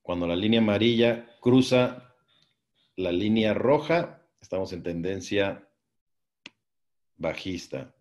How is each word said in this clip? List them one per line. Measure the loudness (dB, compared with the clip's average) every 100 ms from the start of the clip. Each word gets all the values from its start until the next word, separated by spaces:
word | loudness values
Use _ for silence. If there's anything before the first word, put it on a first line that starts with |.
Cuando | -6 -4 -2
la | 0
línea | 2 2
amarilla | 4 2 2 4 2 0 -8 _
cruza | 4 4 4 2 2 -2 -20 _ _ _ _ _ _ _ _ -6
la | -2
línea | 0 0 2 2
roja, | 0 2 0 2 -2 -2 -12 _ _
estamos | -8 -8 -6
en | -8
tendencia | -8 -6 -6 -6 -4 -2 -2 -4 _ _ _ _ _ _ _ _ -20 _ _ _ _ _ _ _
bajista. | -8 -6 -8 -8 -10 -12 -14 _